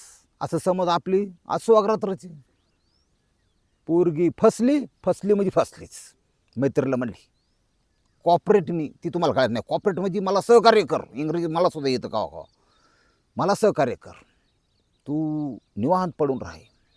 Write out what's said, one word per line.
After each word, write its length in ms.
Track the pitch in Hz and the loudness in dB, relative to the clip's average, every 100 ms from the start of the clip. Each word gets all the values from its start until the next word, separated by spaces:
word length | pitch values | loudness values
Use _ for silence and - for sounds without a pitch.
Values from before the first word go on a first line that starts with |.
| - - _ - | -20 -20 _ -12
असं 160 | 147 165 | -6 -2
समज 300 | 185 185 175 | -2 0 0
आपली 440 | 170 - 190 202 180 - | 0 0 -2 -2 -10 -6
आज 120 | 165 | -2
सुहागरात्रची. 680 | - 214 202 220 190 185 180 151 - _ _ _ _ _ _ _ _ _ _ _ _ _ - | 4 4 4 0 -4 -8 -12 -20 -20 _ _ _ _ _ _ _ _ _ _ _ _ _ -2
पोरगी 420 | 165 175 151 170 - | 2 2 2 -2 2
फसली, 440 | 226 - 240 294 233 _ 190 | 2 2 2 0 -2 _ -4
फसली 280 | 175 196 | -2 0
म्हणजे 160 | 202 190 | 0 0
फसलीच. 400 | - 127 - - - - _ _ _ _ - | 0 -2 -6 -18 -18 -20 _ _ _ _ -4
मैत्रीला 380 | 135 - 131 127 | -2 0 -2 -2
म्हणली, 340 | 123 92 _ _ _ _ _ _ _ _ _ _ 156 | -6 -12 _ _ _ _ _ _ _ _ _ _ 0
"कॉपरेट 460 | 170 - 208 156 | 0 4 2 2
मी," 200 | 170 147 - | -4 -6 -8
ती 60 | 170 | -8
तुम्हाला 240 | 175 165 | -2 0
कळत 160 | 131 127 | 2 0
नाही, 140 | 113 - | 0 -4
कॉपरेट 300 | 160 208 170 | -4 -2 -2
म्हणजे 200 | 190 185 | -4 -4
मला 220 | 190 196 | -2 0
सहकार्य 400 | - 233 226 220 | 6 6 8 6
कर, 200 | 165 143 - | 4 -4 -6
इंग्रजी 340 | 117 156 170 170 | -8 -4 -4 -2
मला 220 | 165 175 | 0 0
सुद्धा 200 | 156 139 | 0 -2
येतं 180 | 127 107 | -2 -4
का, 180 | 107 85 | -6 -6
का, 160 | 82 - _ _ _ _ _ _ _ _ - | -10 -20 _ _ _ _ _ _ _ _ -4
"मला 160 | 165 202 | -2 2
सहकार्य 400 | 208 160 131 95 | 2 2 -2 -4
कर, 160 | - - _ _ _ _ _ _ _ _ - | -12 -20 _ _ _ _ _ _ _ _ -8
तू 400 | 151 156 151 147 107 _ - | -4 -4 -4 -6 -10 _ -4
निवांत 360 | 123 185 180 - | 0 0 0 -2
पडून 240 | 147 131 | -2 -2
राह, 180 | 90 - _ _ _ | -8 -18 _ _ _